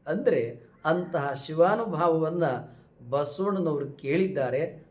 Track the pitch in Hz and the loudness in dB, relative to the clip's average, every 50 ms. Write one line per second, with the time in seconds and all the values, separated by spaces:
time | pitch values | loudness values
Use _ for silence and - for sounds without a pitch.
0 | - 143 160 214 285 240 170 131 113 117 - - - - _ _ - 156 165 180 | -6 -4 -2 2 2 2 4 2 0 -2 -6 -12 -18 -20 _ _ 0 0 2 2
1 | 175 165 - 156 139 143 135 135 - - 156 160 170 190 214 233 226 208 170 156 | 0 -2 -2 -2 -2 -2 -4 -6 -8 -4 4 4 4 4 4 2 -2 -4 -2 0
2 | 170 170 165 160 160 156 170 175 165 139 123 117 - - - - - _ _ - | 2 2 2 2 0 0 0 0 0 0 0 -2 -6 -12 -18 -20 -20 _ _ -18
3 | 120 120 131 143 147 147 - - 190 202 196 190 170 160 147 143 135 139 - - | -8 -4 -2 -2 -2 -2 -4 -4 -2 -2 0 0 0 0 -2 -2 -4 -6 -10 -8
4 | - 139 151 180 190 185 - 143 131 120 123 135 165 175 - - - _ | -4 0 2 2 2 2 0 -2 -2 0 0 -2 -2 -4 -6 -12 -20 _